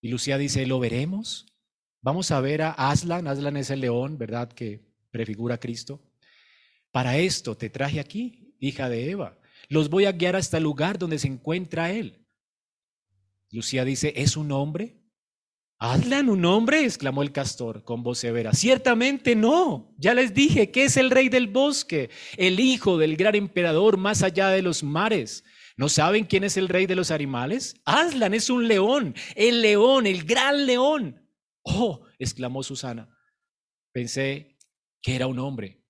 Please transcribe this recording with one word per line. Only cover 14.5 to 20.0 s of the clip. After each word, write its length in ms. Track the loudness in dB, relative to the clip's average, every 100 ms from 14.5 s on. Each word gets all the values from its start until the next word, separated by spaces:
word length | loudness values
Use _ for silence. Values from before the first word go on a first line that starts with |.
hombre?". 500 | -4 -4 -6 -10 _ _ _ _ _ _ _ _ _
"¿Aslan 520 | -2 0 2 2 2
un 140 | 4 4
hombre?", 380 | 4 4 2
exclamó 400 | 2 -2 -4 -2
el 80 | -4
castor 520 | -4 -6 -6 -8 -10
con 200 | -8 -6
voz 140 | -4 -4
severa. 360 | -4 -4 0
"Ciertamente 840 | 0 4 2 4 2 2 0 2 4
no. 600 | 4 4 2 -2 -8
Ya 160 | -2